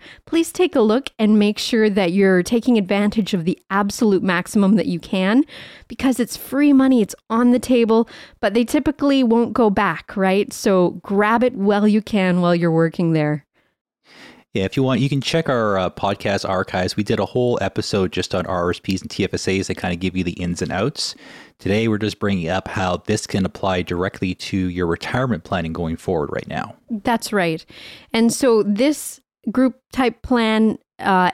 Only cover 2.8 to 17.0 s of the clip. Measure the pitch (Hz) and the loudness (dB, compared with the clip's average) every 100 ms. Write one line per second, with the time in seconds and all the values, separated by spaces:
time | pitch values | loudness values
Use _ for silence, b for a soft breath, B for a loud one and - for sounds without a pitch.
2.8 | 180 202 208 226 185 185 165 - - 196 | 2 0 0 0 -2 -2 -2 -4 -4 -2
3.8 | 202 - 220 190 185 175 - 214 196 196 | -2 0 2 2 2 -2 0 2 4 4
4.8 | 180 170 - 190 185 247 320 B B B | 2 -4 -4 -2 2 2 0 B B B
5.8 | B 233 269 247 233 - - 269 294 269 | B -4 -2 0 -4 -8 -6 2 4 6
6.8 | 262 247 196 - - 226 247 247 - 247 | 6 4 2 -4 -4 2 4 2 2 2
7.8 | 226 226 226 B B B 208 214 226 294 | 4 2 0 B B B -2 0 0 0
8.8 | 302 - 285 269 240 233 233 226 214 202 | 0 0 2 2 4 2 2 2 2 2
9.8 | 196 156 - 202 190 196 - - 220 190 | -2 -4 -6 -2 2 2 0 -2 2 4
10.8 | 175 175 - 202 208 226 247 - 202 202 | 2 -2 -2 0 2 2 0 0 0 2
11.8 | 214 214 - 208 185 180 175 175 170 160 | 4 2 0 0 2 2 2 2 2 2
12.8 | 165 - 170 160 151 147 - _ _ _ | 2 0 0 2 0 -2 -8 _ _ _
13.8 | _ _ _ B B B B 107 95 139 | _ _ _ B B B B -4 -2 0
14.8 | 131 123 139 139 - 165 160 123 107 95 | 0 2 0 -2 -2 -2 0 0 0 0
15.8 | 90 - 98 101 107 98 - 92 - 95 | -2 -2 -4 -2 -2 -2 -2 -4 -2 -2
16.8 | 90 - | -2 -2